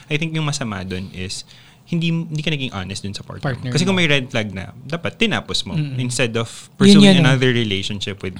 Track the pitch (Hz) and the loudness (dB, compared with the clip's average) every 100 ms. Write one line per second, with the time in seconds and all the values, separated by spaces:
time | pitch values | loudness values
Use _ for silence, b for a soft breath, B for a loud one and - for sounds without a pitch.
0 | B 151 160 160 147 139 117 98 92 92 | B -4 -2 -2 -2 -4 -4 -6 -6 -6
1 | 95 82 92 - - B B B - 170 | -8 -10 -10 -10 -14 B B B -6 -2
2 | 165 165 165 151 151 151 127 101 92 95 | 0 -2 -4 -4 -4 -4 -4 -6 -8 -8
3 | 101 101 - - 143 123 127 143 180 190 | -8 -10 -12 -8 -6 -4 -2 0 2 2
4 | 165 139 120 120 107 95 - - 127 175 | 4 2 0 -2 -4 -6 -10 -14 -10 -6
5 | 101 - 226 113 - - 196 156 147 127 | -6 -2 0 0 -2 -4 -4 -4 -4 -4
6 | 123 123 123 113 117 - - - 196 202 | -4 -2 0 -2 -4 -8 -10 2 8 10
7 | 202 185 127 131 127 120 110 95 92 104 | 8 8 6 4 4 2 0 -2 -4 -6
8 | 104 98 92 | -8 -8 -8